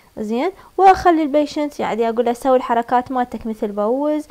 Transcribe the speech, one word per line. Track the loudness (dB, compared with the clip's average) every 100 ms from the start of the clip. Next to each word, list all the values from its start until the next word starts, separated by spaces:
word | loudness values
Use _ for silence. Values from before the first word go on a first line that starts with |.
| _ -12
زين، | -6 -4 -4 -6 -12 4
وأخلي | 4 6 4 2
البيشنت | 2 0 0 -2 -6 -4
يعني | -4 -2 -2
أقول | 0
له | -2
سوي | 0 2 2
الحركات | 2 -2 0 -2 0
مالتك | -4 -4 -6 -8
مثل | -6 -6
بوز، | -4 -2 0 -2 -2 -6